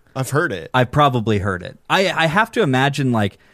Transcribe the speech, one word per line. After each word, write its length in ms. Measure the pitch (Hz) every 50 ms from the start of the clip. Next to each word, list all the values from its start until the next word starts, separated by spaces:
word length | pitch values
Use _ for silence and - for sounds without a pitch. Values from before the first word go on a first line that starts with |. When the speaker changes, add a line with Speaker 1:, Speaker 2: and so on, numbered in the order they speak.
| _ _ _
Speaker 1:
I've 140 | 131 131 -
heard 220 | 131 151 175 160 101
it. 180 | 87 78 - -
Speaker 2:
I've 160 | 127 127 123
probably 480 | - 147 147 143 127 123 107 113 107 101
heard 240 | 92 104 92 87 90
it. 160 | 92 - - _ -
I, 200 | 156 185 196 175
I 160 | 151 156 160
have 240 | 160 147 208 - - -
to 100 | 240 208
imagine, 500 | 143 127 127 135 143 139 147 139 127 120
like, 260 | 110 104 95 - _ _ _